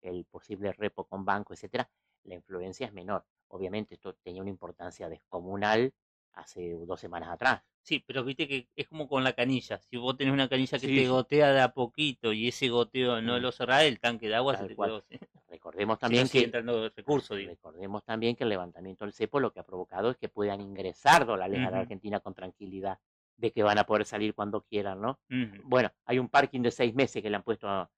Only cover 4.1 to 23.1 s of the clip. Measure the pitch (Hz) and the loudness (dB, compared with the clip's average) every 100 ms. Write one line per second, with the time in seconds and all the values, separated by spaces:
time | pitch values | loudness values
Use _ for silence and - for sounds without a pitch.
4.1 | - - 90 98 95 87 85 90 - 85 | -14 -14 -10 -10 -10 -14 -12 -14 -12 -12
5.1 | 80 _ 92 90 101 104 110 131 _ _ | -12 _ -10 -8 -2 2 4 2 _ _
6.1 | _ _ - - - 87 85 85 90 90 | _ _ -20 -20 -12 -10 -10 -8 -10 -8
7.1 | 85 82 82 123 113 _ _ - 147 _ | -10 -8 0 2 0 _ _ -6 -6 _
8.1 | 127 123 131 147 135 120 - 139 156 139 | -6 -4 -4 -4 -4 -8 -10 -10 -8 -2
9.1 | 135 131 127 123 131 - 104 _ 123 123 | 0 0 2 0 0 -2 -10 _ -6 -4
10.1 | 131 139 139 135 131 131 139 135 135 127 | 0 2 2 2 2 0 -2 0 2 4
11.1 | 127 127 143 147 135 127 - 120 - 147 | 2 4 6 8 8 4 2 -4 0 -4
12.1 | 127 117 107 117 - 135 120 117 131 123 | 0 -2 0 0 0 2 2 2 2 2
13.1 | 117 113 123 127 - 120 135 156 117 120 | 2 0 0 -2 -4 2 6 6 4 -2
14.1 | 117 110 110 131 113 98 - 101 110 - | -2 -2 0 2 0 -4 -2 -2 -2 -10
15.1 | - - _ _ 85 87 92 104 113 123 | -20 -20 _ _ -18 -14 -4 0 0 2
16.1 | 120 131 135 117 120 117 117 110 - 104 | 4 4 4 4 0 -2 -2 -2 -8 0
17.1 | 147 - 104 98 85 82 80 98 104 - | 0 0 -8 -8 -12 -18 -14 -10 -10 -6
18.1 | 113 113 120 123 98 87 85 92 95 104 | -2 -2 0 0 -2 -4 -12 -16 -12 -12
19.1 | - 110 143 123 - - 92 90 90 107 | -4 -2 0 -2 -4 -12 -10 -8 -2 -2
20.1 | 127 110 - 104 101 101 98 92 - 143 | -2 -8 -2 -2 -2 -8 -8 -8 0 6
21.1 | 165 120 101 92 107 120 92 95 101 104 | 8 6 0 0 -2 0 -2 -4 -6 -4
22.1 | 101 101 98 92 - 98 95 98 92 _ | -4 -6 -12 -14 -14 -14 -8 -8 -8 _